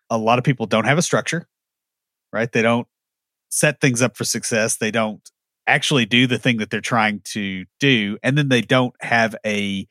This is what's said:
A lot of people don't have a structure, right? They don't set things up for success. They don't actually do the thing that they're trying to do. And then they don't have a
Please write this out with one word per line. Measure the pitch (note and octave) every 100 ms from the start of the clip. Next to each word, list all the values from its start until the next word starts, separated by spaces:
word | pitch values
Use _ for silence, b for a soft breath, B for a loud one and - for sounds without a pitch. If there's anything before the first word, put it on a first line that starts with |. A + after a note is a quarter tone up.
| -
A | A#2
lot | A2 B2
of | D3+
people | A#2 G#2+
don't | A2 B2
have | D#3
a |
structure, | - A#2 - E3 - _ _ _ _ _ _ _ _
right? | G#2 A2+
They | A#2+
don't | A2+ A#2+ - _ _ _ _ _ -
set | - D3+ C#3+
things | D3 B2
up | B2 -
for |
success. | A#2 A2+ - A2+ A2 -
They | A2
don't | A#2 G#2+ G2+ - _ _ _ -
actually | C#3+ - C#3+ G#2+
do | A#2+ B2+
the | A2+
thing | C3+ A#2
that | G#2
they're | G#2+
trying | - A#2+ G#2+ G#2 -
to | A2 G2 F#2+ F2+ -
do. | C#3 A#2+ G2+ G#2
And | B2 D3
then | C#3+
they | B2
don't | G#2 C3 B2 -
have | - A#2 A2+ G#2+ A2
a | G#2 G2+ G2 F#2